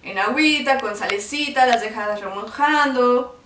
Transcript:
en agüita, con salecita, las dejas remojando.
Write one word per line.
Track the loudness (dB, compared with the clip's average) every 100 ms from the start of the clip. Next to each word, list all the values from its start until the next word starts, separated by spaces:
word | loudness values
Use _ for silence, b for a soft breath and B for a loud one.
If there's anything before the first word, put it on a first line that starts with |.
en | -8 -4
agüita, | -2 2 2 2 0 0
con | 0 -6
salecita, | -4 -4 -4 -6 -2 2 4
las | 4
dejas | 0 -6 -6 -6
remojando. | -6 -8 -10 -2 2 4 2 2 2 2 0 -12